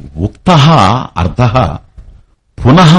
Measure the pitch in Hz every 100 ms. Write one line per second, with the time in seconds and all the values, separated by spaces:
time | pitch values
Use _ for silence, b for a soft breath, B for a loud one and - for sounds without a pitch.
0 | - 76 95 - - 165 143 151 95 120
1 | - - 85 76 120 127 80 - _ -
2 | - - _ _ _ - 120 165 170